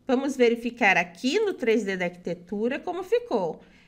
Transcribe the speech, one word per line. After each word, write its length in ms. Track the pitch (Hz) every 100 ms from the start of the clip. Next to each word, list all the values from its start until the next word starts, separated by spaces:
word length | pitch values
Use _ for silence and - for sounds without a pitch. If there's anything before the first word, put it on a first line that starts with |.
| -
Vamos 300 | 254 277 262
verificar 600 | 240 233 240 240 202 175
aqui 420 | 175 - 254 381
no 140 | 427
três 300 | - 226 226
D 120 | 196 190
da 100 | 175
arquitetura 720 | - 180 170 - 208 233 302
como 240 | 359 349
ficou. 580 | 370 466 480 240 170 - - -